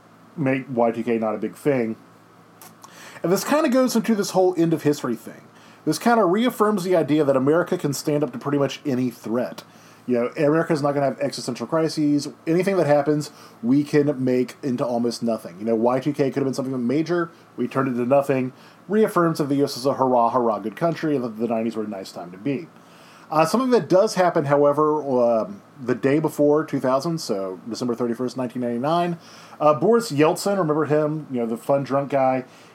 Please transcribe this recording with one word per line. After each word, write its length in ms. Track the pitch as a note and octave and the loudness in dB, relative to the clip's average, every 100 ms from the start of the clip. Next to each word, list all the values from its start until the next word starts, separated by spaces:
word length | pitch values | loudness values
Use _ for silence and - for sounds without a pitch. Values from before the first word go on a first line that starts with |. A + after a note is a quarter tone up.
| - - - | -20 -20 -14
make 300 | - C3 C3 C3 | -4 -2 -2 -2
Y 240 | A#2 A#2 | 0 0
two 100 | A#2 | 0
K 160 | A2+ A2+ | -2 -2
not 160 | A2 | -2
a 40 | G#2+ | -4
big 180 | G#2 - | -6 -4
thing. 400 | D3+ C3+ A2 A2 - - - - - - - - - - - - | -2 0 -2 -6 -14 -20 -20 -20 -20 -20 -20 -20 -20 -20 -20 -6
And 80 | E3+ | 0
this 140 | F#3+ | 0
kinda 240 | - D4 D#4+ | 0 0 2
goes 260 | C4 B3+ | 2 2
into 200 | A3+ - | 0 0
this 160 | G#3 F#3+ | -2 0
whole 240 | F#3 F#3 F3+ | 2 2 2
end 160 | E3 | 0
of 120 | D3+ | 0
history 320 | D3 D3 C3 A2+ | 0 -2 -4 -6
thing. 260 | G#2 - - - - - | -10 -20 -20 -20 -20 -8
This 140 | D3+ D#3 | -4 -2
kinda 260 | A#3 A#3 | 2 4
reaffirms 600 | F#3 G3+ B3 - G#3+ G#3 | 4 2 0 2 0 0
the 120 | F3+ F3+ | 0 0
idea 280 | C#3+ D3+ | 2 2
that 120 | C#3 C3 | 2 0
America 400 | C3+ E3 E3+ F3+ | 2 2 0 -2
can 160 | D3 | -4
stand 300 | C3+ D#3+ D3 | -4 -2 -2
up 100 | D3 | -2
to 60 | B2 | -6
pretty 200 | C#3+ C#3+ | -4 -2
much 220 | C#3 - D3 | -2 -4 -4
any 240 | B2+ B2+ | -2 -2
threat. 540 | - A2 A#2+ F#2+ - - - - - - | -4 -6 -4 -4 -10 -20 -20 -20 -12 -2
You 80 | A#2+ | -2
know, 80 | A#2+ - | -2 0
America's 460 | D3 D#3+ E3 D#3 | 2 2 2 0
not 100 | C#3+ | 0
gonna 120 | C#3+ C#3 | 0 -2
have 140 | A2+ | -2
existential 460 | C#3+ - B2+ A#2 A#2 | -6 -6 -8 -6 -2
crises. 640 | D#3+ D#3+ D#3 D3 D3 C#3 - - | -2 -2 0 0 0 -2 -8 -2
Anything 300 | E3+ F#3 F#3+ | 0 2 2
that 100 | D3 | 4
happens, 440 | D3 D3 D3+ D3 - - - | 2 2 0 -2 -12 -20 -6
we 220 | A2+ C#3+ | 0 2
can 380 | C#3+ D3 C#3+ C3 | 2 2 2 0
make 340 | B2+ B2+ B2 - | 0 0 -2 -4
into 220 | C#3+ A#2+ | -4 -2
almost 380 | B2+ A#2+ A#2+ A2+ | -2 0 -2 -2
nothing. 360 | A#2 A2 G2 F2 | -2 -4 -6 -8
You 60 | |
know, 120 | A2+ A2+ | -2 2
Y 240 | B2 C3 | 2 0
two 120 | D3 | -2
K 180 | C#3+ C3+ | 0 0
could 100 | C#3 | 0
have 40 | |
been 100 | C3+ | -2
something 320 | B2 C3 C3 A#2+ | -2 -4 -2 -2
major. 440 | C#3+ D#3+ F3 E3+ - - - | 0 0 -2 -4 -8 -14 -6
We 120 | B2 | -4
turned 200 | C3 C3 | -2 -2
it 40 | |
into 140 | A#2+ B2 | 0 2
nothing. 460 | C#3 C3+ C3 B2+ - - - - | 2 2 0 -2 -8 -20 -18 -2
Reaffirms 500 | G#3+ G#3 F3+ E3 D#3 | 2 2 2 2 0
that 100 | C#3 | 0
the 80 | C#3 | 0
U 80 | |
S 120 | C#3 B2 | 0 0
is 100 | C3+ | -2
a 80 | |
hurrah, 360 | B2 C3 B2 A#2 | 2 2 4 4
hurrah, 280 | B2+ A#2 G#2 | 2 0 -2
good 180 | G#2 - | -4 -2
country, 380 | E3+ D#3+ D#3+ | -2 -2 -2
and 100 | C#3 | -2
that 140 | A#2+ A2 | -4 -4
the 80 | A#2 | -2
nineties 300 | A2+ A2+ G#2+ | -2 -4 -4
were 80 | |
a 40 | G#2+ | -8
nice 220 | G2 F#2+ | -8 -12
time 220 | - F2 | -14 -16
to 60 | F#2 | -8
be. 280 | B2 C3 - - - - - - - | -6 -6 -8 -20 -20 -20 -20 -20 -2
Uh, 160 | D3+ D#3+ | 2 2
something 240 | A3 C4 | 2 2
that 180 | A#3 D3+ | 2 4
does 280 | F3 A3 F#3+ | 4 4 2
happen, 280 | F3+ E3+ | 2 2
however, 560 | C#3+ C#3+ C#3+ C#3 D3+ D3+ C#3 B2 | 2 4 4 4 2 0 0 2
um, 400 | A#2 A2+ G2+ G2+ - - | 4 2 -2 -8 -18 -10
the 140 | A#2+ | -4
day 240 | A#2+ C3+ D3+ | 0 2 2
before 460 | D#3 - D3 D3+ | 0 2 4 2
two 160 | D3+ C#3 | 0 -2
thousand, 380 | B2+ C3+ E3+ D#3+ | 0 0 -2 -4
so 420 | - G2+ F#2+ F2+ A2+ | -4 -6 -6 -8 -10
December 280 | G#2+ B2 | -6 -4
thirty-first, 420 | A#2 A#2+ A#2 B2+ B2+ | -2 -2 -2 -6 -6
nineteen 240 | B2+ B2 | -8 -6
ninety-nine, 580 | B2 A#2+ C#3+ E3+ F3 E3+ - - - - | -4 -2 0 0 0 -4 -12 -20 -16 0
uh, 140 | D3+ | 2
Boris 400 | D3 G3 A#3 A3+ | 4 4 2 2
Yeltsin, 460 | C#3+ D#3 F3 G3+ G3 | 2 2 2 0 0
remember 260 | D#3+ D3+ | 0 0
him, 420 | C#3 D3+ D3+ D#3 C#3+ | 2 0 0 -4 -6
you 100 | B2+ | -4
know, 60 | A2+ | -4
the 100 | A#2 | -4
fun 260 | - C#3 | 0 0
drunk 280 | C3 C#3 C#3 | 0 -2 0
guy, 340 | C#3 C3 C3 - - - | 2 2 0 -4 -16 -20